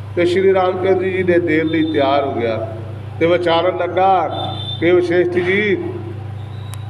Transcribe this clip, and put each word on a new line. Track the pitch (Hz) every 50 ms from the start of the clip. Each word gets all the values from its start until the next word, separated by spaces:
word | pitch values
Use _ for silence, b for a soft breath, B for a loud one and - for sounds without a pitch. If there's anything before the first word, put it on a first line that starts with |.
| - - -
ਤੇ | 175 175
ਸ਼੍ਰੀ | 175 175 196 190 196 190
ਰਾਮਚੰਦਰ | 190 185 185 190 185 185 190 185 185 185
ਜੀ | 190 185 190 180
ਦੇ | 175 175 175
ਦੇਣ | 160 160 156 160 160
ਲਈ | 156 160 160 156 160 151
ਤਿਆਰ | 143 135 135 139 143 139
ਹੋ | 135 120
ਗਿਆ, | 113 113 113 110 107 110 - - - - - - - - - - -
ਤੇ | 160
ਵਿਚਾਰਨ | 170 180 175 175 170 160 170 170 185 180
ਲੱਗਾ | 180 175 175 - 185 185 196 190 180 160 143 - - - - - - - - - -
ਕਿ | 160 170
ਵਸ਼ਿਸ਼ਠ | 180 180 180 170 175 180 175 - -
ਜੀ, | 175 175 180 190 208 214 208 185 - - - - - - - - - - - - - - - - - - - - - -